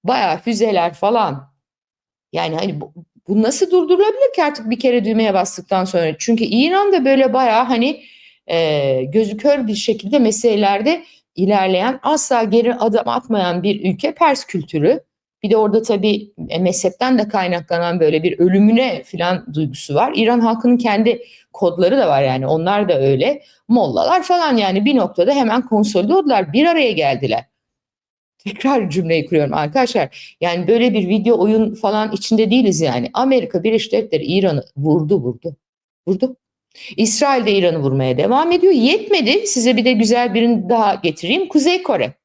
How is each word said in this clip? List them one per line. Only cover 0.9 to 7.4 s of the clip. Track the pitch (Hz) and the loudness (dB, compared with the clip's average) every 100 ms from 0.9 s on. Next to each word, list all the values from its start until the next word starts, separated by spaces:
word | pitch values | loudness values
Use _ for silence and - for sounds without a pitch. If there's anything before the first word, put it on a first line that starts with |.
falan. | 147 196 233 185 139 - _ _ _ _ _ _ _ _ | -2 0 0 -2 -4 -14 _ _ _ _ _ _ _ _
Yani | 165 170 160 | -6 -4 -4
hani | 196 147 | -6 -8
bu, | - - - _ - | -14 -20 -20 _ -4
bu | 202 | 0
nasıl | 220 277 370 | 0 0 0
durdurulabilir | 359 330 359 427 508 539 - | 0 2 2 2 2 0 2
ki | |
artık | 294 294 220 | -2 -2 -6
bir | 240 | -2
kere | 262 240 202 | 0 0 0
düğmeye | 220 220 | 0 2
bastıktan | 190 190 - - 190 185 | 0 -2 -6 -4 -2 0
sonra? | 180 165 156 | -2 -2 -4
Çünkü | - 226 | -2 -2
İran | 233 220 302 381 403 | 0 0 2 2 2
da | 370 262 | 2 2
böyle | 269 262 | 2 2
bayağı | 254 | 2